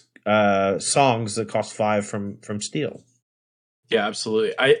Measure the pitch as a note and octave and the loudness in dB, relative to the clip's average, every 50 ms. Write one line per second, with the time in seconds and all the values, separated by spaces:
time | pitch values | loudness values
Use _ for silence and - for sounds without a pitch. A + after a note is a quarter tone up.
0 | _ _ _ - - G#2 G#2+ G#2+ G#2 G2+ G2 G2 G2 G2 F#2+ D#2+ - - - D3 | _ _ _ -8 -2 2 2 4 4 4 4 2 2 0 0 -2 -2 0 2 4
1 | C#3 C3 A#2 A2+ A2+ G#2 G2+ A2+ G#2+ - - A2 G#2 - - - G#2+ G#2+ G#2+ G#2 | 4 4 2 0 -2 -4 -4 -6 -6 -4 -4 -4 -4 -4 -4 -2 0 0 0 0
2 | G#2 - - G#2+ G3+ G3+ - - - - - G#2 - - - D3+ C#3 - - - | -2 -4 -6 -8 -8 -8 -10 -12 -10 -10 -8 -8 -8 -6 -6 -6 -6 -6 -8 -12
3 | _ _ _ _ _ _ _ _ _ _ _ _ _ _ _ _ _ - A2+ A2 | _ _ _ _ _ _ _ _ _ _ _ _ _ _ _ _ _ -2 0 0
4 | G2+ G#2+ F#2+ - - A2+ A2 A2 A2 F#2+ - - B2+ C#3 D3+ - | 0 0 -4 -6 -6 -2 0 0 0 0 0 2 4 4 4 4